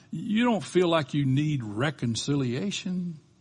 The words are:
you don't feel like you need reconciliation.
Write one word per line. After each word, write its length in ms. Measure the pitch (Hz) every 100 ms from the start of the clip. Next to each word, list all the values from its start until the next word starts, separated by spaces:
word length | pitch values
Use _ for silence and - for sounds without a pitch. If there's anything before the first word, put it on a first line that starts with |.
| -
you 340 | 160 - 208
don't 200 | 247 202
feel 240 | - 180 175
like 240 | 165 143
you 140 | 151 139
need 360 | 135 156 143
reconciliation. 1600 | 110 101 147 139 117 110 - 143 127 123 202 - 190 180 175 156 - _